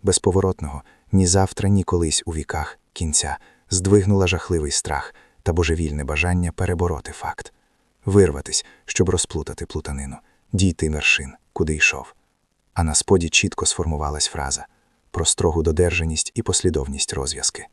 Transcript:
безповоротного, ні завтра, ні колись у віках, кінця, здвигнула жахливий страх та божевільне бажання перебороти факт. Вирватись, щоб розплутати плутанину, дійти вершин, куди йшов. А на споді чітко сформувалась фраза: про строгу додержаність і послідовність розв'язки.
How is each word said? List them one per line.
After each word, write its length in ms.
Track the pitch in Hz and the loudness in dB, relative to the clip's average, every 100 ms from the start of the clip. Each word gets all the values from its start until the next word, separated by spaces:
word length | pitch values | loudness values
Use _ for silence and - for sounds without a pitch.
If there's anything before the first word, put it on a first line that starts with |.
безповоротного, 800 | 90 92 - 92 95 92 76 71 - _ _ | 2 2 2 2 2 -2 -8 -10 -16 _ _
ні 140 | 95 92 | 2 4
завтра, 420 | 98 95 - 98 | 4 2 0 2
ні 160 | 101 | 2
колись 380 | 90 87 82 - - | 2 0 0 -2 -4
у 80 | |
віках, 440 | 80 73 76 76 - _ | -8 -6 -8 -8 -12 _
кінця, 460 | - 82 73 71 71 _ _ _ | -6 -2 0 -2 -6 _ _ _
здвигнула 560 | 95 95 101 92 101 92 | -2 4 6 6 4 4
жахливий 440 | 92 - 87 76 | 0 0 -2 0
страх 440 | - - 71 - - _ _ | -4 -4 -6 -8 -16 _ _
та 100 | - | -2
божевільне 520 | 82 80 82 80 73 | 0 2 2 0 -2
бажання 480 | 69 73 87 90 87 | -4 -2 2 2 0
перебороти 600 | - 92 87 87 73 - | -2 -4 0 -2 -2 -8
факт. 400 | - - - - _ _ _ _ _ | -12 -10 -10 -14 _ _ _ _ _
Вирватись, 600 | - 98 92 71 - - - - | 4 6 6 4 -6 -6 -6 -18
щоб 240 | - - 85 | -10 -2 0
розплутати 580 | 87 - 80 71 - 85 | 2 -2 -4 -8 -10 -8
плутанину, 500 | 78 - 69 67 64 _ _ _ | -8 -8 -10 -10 -14 _ _ _
дійти 380 | 95 95 82 78 | 2 2 2 -2
вершин, 440 | 76 - - 69 - _ | 0 0 -2 -4 -16 _
куди 240 | - 80 78 | -4 -2 2
йшов. 380 | - - - _ _ _ _ _ _ | 0 0 -10 _ _ _ _ _ _
А 80 | - | -2
на 120 | 82 | 0
споді 340 | 76 - 98 85 | 0 2 2 4
чітко 380 | - 98 - - | 0 0 -2 -4
сформувалась 600 | - 85 76 73 73 - | -2 -2 -2 -4 -4 -4
фраза: 400 | - 67 - - _ _ _ _ | -4 -6 -6 -10 _ _ _ _
про 140 | - | -4
строгу 380 | 82 - 87 80 | -2 2 2 2
додержаність 720 | 80 80 87 82 80 78 - | 0 4 2 2 -2 -2 -4
і 80 | - | -6
послідовність 720 | - 92 95 78 69 69 - | -2 0 2 0 -4 -6 -4
розв'язки. 540 | - 67 - - - - | -4 -6 -4 -6 -6 -18